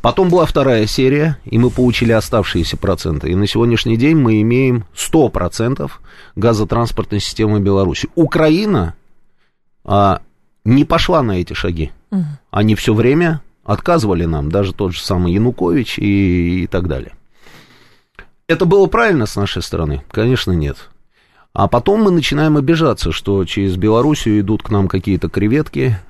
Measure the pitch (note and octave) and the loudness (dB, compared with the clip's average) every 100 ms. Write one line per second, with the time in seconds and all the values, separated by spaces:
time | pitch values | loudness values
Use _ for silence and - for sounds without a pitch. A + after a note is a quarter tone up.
0 | A#2 A#2+ F#3 F3+ D#3 D#3 C3+ A2+ G#2+ - | 0 2 2 4 2 2 2 2 0 2
1 | C3 D3 D#3+ C#3 - A2+ B2 B2+ B2 A2+ | 2 2 0 -2 -2 0 0 2 0 2
2 | A#2 A2+ - A2+ F#2 F2+ E2 D#2 F#2+ F2 | 0 0 0 -2 0 -2 -4 -4 -4 -2
3 | E2 D2 D2+ F2+ G2+ A2 A#2+ A#2 A#2 A2+ | -4 -4 -2 -2 0 0 2 0 0 0
4 | C#3 E3 B2 G#2+ A2 B2 C3+ B2 - - | 2 4 4 2 2 2 2 0 -4 -12
5 | - D#3+ A#2+ - F2 - A2+ C3+ C#2+ - | 0 2 2 0 -4 -4 -4 -4 -8 -10
6 | - - - - A2+ G#2+ G#2 A#2 A#2 - | -20 -20 -16 -2 0 0 0 -2 -2 -4
7 | G2+ G#2 - - G#2+ G#2+ G2 G2 F#2+ - | -4 -6 -6 -2 0 2 2 2 0 -2
8 | - - D#3 - D#3 D#3+ G#3+ D#3 E2 - | -4 0 0 2 2 2 0 -2 -2 -8
9 | _ - _ _ _ _ _ _ - G2+ | _ -20 _ _ _ _ _ _ -2 2
10 | G2 - - _ _ _ G#2+ C3+ - E3 | 2 0 -6 _ _ _ 2 2 4 0
11 | - E3+ A#2+ F#2 E2+ - G2 E2 D2 - | 2 0 0 -2 -4 -4 -4 -4 -6 -8
12 | _ G3 D#3 C#3+ _ G2+ G#2+ G#2 - G#2+ | _ -4 -4 -10 _ 0 2 2 2 2
13 | A#2+ D3+ E3+ D#3 - _ - G#2 - E3+ | 2 2 0 -2 -8 _ -6 -4 0 0
14 | A2 F2 E2+ D#2 D2 G2 G2 - F#2+ E2+ | 2 0 0 -2 -2 -2 -2 -2 -6 -4
15 | - F#2 F2 F#2+ A#2+ A#2 F2+ A2 A2 - | -4 -2 0 2 0 0 0 0 -2 -4
16 | G#2 G2+ F#2+ F2 E2+ F#2 E2 F#2 F2+ C2 | 0 2 2 2 0 -2 -2 -4 -4 -6
17 | D2+ - _ _ - - - _ _ _ | -10 -20 _ _ -20 -20 -20 _ _ _
18 | _ - - _ - E3 F3+ G3 F#3+ A3 | _ -20 -20 _ -4 0 4 4 4 2
19 | A#3 D#3+ G#2+ - G2+ - - E2+ D#2 C#2 | 2 0 -2 -4 -4 -4 -6 -4 -4 -6
20 | - - A#2 B2+ - F2 C#2+ C2+ - - | -6 -2 0 0 0 -2 -2 -6 -16 -20
21 | _ _ _ _ _ - G2+ A#2+ G3 G#3 | _ _ _ _ _ -4 0 0 0 2
22 | G#3 E3+ C3 D3 D#3 D3+ C3+ E3 D#3+ G#2+ | 2 2 0 0 2 2 2 2 2 0
23 | F2 D#2 - G2 F2+ - G2 F2+ G#2+ A2+ | -4 -4 -2 -2 -2 -2 -2 0 2 2
24 | C#3 D3 A#2 G#2+ G2+ G#2+ - G#2 G2 G2 | 2 0 0 0 0 -4 -2 0 0 -2
25 | G2+ F#2 E2 - G#2 C#3 D3+ D3 C3 G2+ | -2 -2 -2 -2 0 0 -2 -2 -2 -2
26 | - | -6